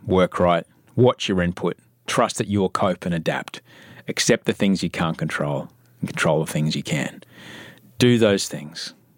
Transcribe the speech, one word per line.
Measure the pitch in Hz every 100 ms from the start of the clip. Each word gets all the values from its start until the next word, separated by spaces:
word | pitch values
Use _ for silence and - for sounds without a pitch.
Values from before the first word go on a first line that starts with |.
| -
work | 92 90 -
right, | 90 85 - _ _ -
watch | 123 - -
your | 92
input, | 87 87 87 - _ _ -
trust | - 110 -
that | 101
you'll | 101 92
cope | - 101 90 90
and |
adapt, | 85 80 67 - - _ - - - -
accept | - - 117 -
the |
things | - 101 92
you | 87
can't | - 82 82
control | 80 - 73 69 - _ _ -
and | -
control | - 165 151
the | 156
things | 156 76
you | 147
can. | - 147 131 - - - - - - - - -
Do | 123 117
those | 110 98 -
things. | 76 76 - - - _